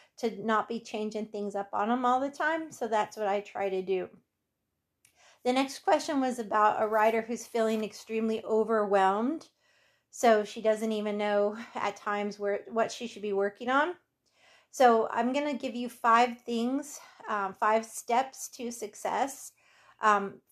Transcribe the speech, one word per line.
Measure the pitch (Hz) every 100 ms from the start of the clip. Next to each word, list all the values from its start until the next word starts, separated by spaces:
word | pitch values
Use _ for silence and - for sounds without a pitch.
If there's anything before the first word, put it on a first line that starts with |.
| _ -
to | 226 196
not | 214 214 -
be | 233
changing | - 214 214 214 214
things | 202 202
up | 196 202
on | 208 208
'em | 247 247
all | 254
the | 277
time. | 277 311 320 320
So | - 233
that's | 214 - 220
what | 202
I | 202
try | 202 208 196
to | 185
do. | 185 185 - - _ _ _ _ _ _ _ _ _ _ - _
The | 247
next | 262 269 -
question | - 302 302 277
was | 254 247
about | 208 214 214 -
a | 214
rider | 214 220 226
who's | 226 233 -
feeling | 233 220 220
extremely | 208 - - 220 220 220
overwhelmed. | - 220 214 226 208 196 190 202 240 320 - _ _ _ _ _ _
So | - 240 214
she | 208 233
doesn't | 214 214 220
even | 214 208 208
know | 208 208 208 214 233
at | - 202 202
times | 214 208 208 208
where, | 202 202 -
what | 226 220
she | - 233
should | 202
be | 208
working | 196 202 - 240
on. | 269 330 349 _ _ _ _ _ _ _
So | - 254 226 -
I'm | - 233
gonna | 269 294
give | 285 262 233
you | 240
five | - 233 233 247 233
things, | - 233 233 277 285 - - - -
um, | 208 190
five | 190 214 226
steps | 220 - - 233 262 - -
to | - 240
success. | 240 208 - 190 190 269 - - _ _ _ _ -
Um, | 220 202 196 - _